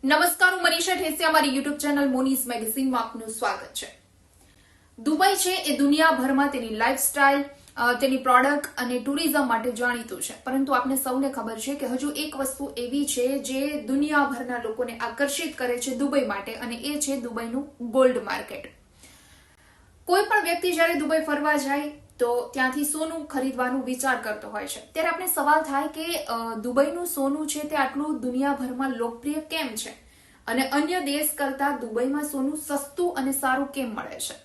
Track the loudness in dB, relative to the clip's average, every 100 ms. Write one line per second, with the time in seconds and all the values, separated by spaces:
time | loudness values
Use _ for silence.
0 | 4 4 4 6 4 6 2 2 0 0
1 | 0 2 4 6 6 2 0 -2 0 2
2 | 4 4 2 2 0 -4 -4 0 0 0
3 | -2 -8 -10 -4 -2 -2 -8 -12 -12 -16
4 | _ _ _ _ _ _ _ _ _ -6
5 | 0 4 4 4 0 0 0 2 4 6
6 | 6 6 2 4 2 0 -6 0 0 2
7 | 0 4 6 6 0 -8 -18 -2 0 2
8 | 2 2 6 6 6 2 -2 -4 -2 -2
9 | -2 0 2 2 2 0 0 -2 -2 -2
10 | -6 -8 -8 -8 -4 0 2 2 2 0
11 | 0 0 -2 -2 -8 -6 -6 -4 -4 -2
12 | -4 -4 -8 -4 -6 -6 -8 -6 -4 -2
13 | -2 0 0 0 -2 -2 -2 -4 -2 0
14 | 2 4 2 0 -4 -4 -4 -2 -4 -2
15 | -6 -2 -2 0 -4 -4 -4 -2 -2 -2
16 | 2 2 2 -4 -6 -8 -8 -6 -6 -4
17 | -2 -2 -4 -6 -6 -6 -8 -10 -2 6
18 | 6 4 -2 -6 -6 -12 -14 -18 _ _
19 | -20 -20 -20 -20 _ _ -20 _ -20 _
20 | 2 4 4 2 2 0 0 2 2 2
21 | 2 0 2 0 2 2 2 -2 -2 -10
22 | -20 -2 0 0 -2 -2 0 0 -2 -2
23 | -4 -4 -4 -2 -2 -2 -2 -2 -2 -2
24 | 0 -2 -2 -8 -8 -10 -8 -10 -10 -2
25 | -2 0 -2 0 4 4 4 0 -2 -4
26 | -4 -4 -4 -4 -4 -4 0 4 4 2
27 | -4 -2 -2 -2 -4 -6 -4 0 0 -2
28 | -4 -2 -2 0 0 0 -2 -2 -4 -2
29 | -4 -4 -4 -4 -4 -6 -4 -6 -10 -12
30 | -20 -20 -20 -16 -4 0 2 2 2 0
31 | 0 -2 -2 -2 -4 0 -2 -2 -4 -2
32 | 0 -2 -4 -2 -2 -4 -4 -4 -4 -2
33 | -2 0 -2 0 0 0 -2 -4 -6 -6
34 | -10 -10 -10 -10